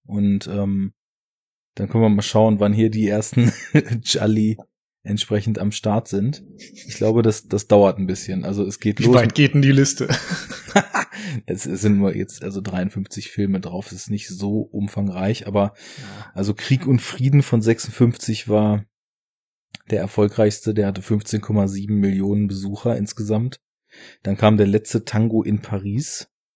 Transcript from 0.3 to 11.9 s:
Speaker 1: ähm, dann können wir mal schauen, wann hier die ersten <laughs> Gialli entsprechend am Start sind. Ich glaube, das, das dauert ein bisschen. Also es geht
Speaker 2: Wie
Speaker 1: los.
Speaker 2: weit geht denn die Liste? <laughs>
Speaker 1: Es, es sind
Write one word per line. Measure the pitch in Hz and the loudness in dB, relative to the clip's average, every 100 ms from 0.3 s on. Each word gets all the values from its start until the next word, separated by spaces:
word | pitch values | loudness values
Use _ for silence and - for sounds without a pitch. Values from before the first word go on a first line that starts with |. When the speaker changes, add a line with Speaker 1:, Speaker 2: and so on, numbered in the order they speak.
| 98 - | 0 -2
Speaker 1:
ähm, | 101 98 98 98 - _ _ _ _ _ _ _ - | -4 -2 -2 -4 -8 _ _ _ _ _ _ _ -8
dann | 101 | -2
können | 113 | 2
wir | 110 | 4
mal | 104 | 4
schauen, | - 107 110 104 | 2 4 4 4
wann | 104 | 2
hier | 104 110 | 2 2
die | 110 104 | 2 0
ersten | 104 - 123 120 - - | 0 0 2 2 2 0
<laughs> | 151 - 117 | 0 2 -2
Gialli | - - 107 107 107 110 - _ _ _ | -2 0 0 2 0 -2 -8 _ _ _
entsprechend | - 104 - 104 107 101 | -6 -6 -2 -2 -2 -2
am | 101 | -2
Start | - 110 104 - | -2 -2 -2 -2
sind. | 98 113 151 - - | -2 -2 -4 -10 -20
Ich | - - - - | -20 -20 -16 -2
glaube, | 110 113 | 2 4
das, | 113 107 - | 2 0 -2
das | 104 - | -4 4
dauert | 104 98 98 | 6 6 4
ein | 92 | -4
bisschen. | 92 - 95 - | -6 -6 -6 -4
Also | 98 98 | -4 -6
es | - | -4
geht | 107 104 | -4 0
Speaker 2:
Wie | 113 | 4
Speaker 1:
los. | 123 | 6
Speaker 2:
weit | 113 - | 6 4
geht | 143 | 4
denn | 147 | 6
die | 135 | 6
Liste? | 135 135 - 131 | 6 4 0 -4
<laughs> | 123 - 175 - - - 202 - - - 233 208 135 - | -4 -4 -8 -8 -16 -2 0 0 -2 -6 -8 -10 -8 -6
Speaker 1:
Es, | 92 - | -8 -6
es | 92 | 0
sind | 107 | 2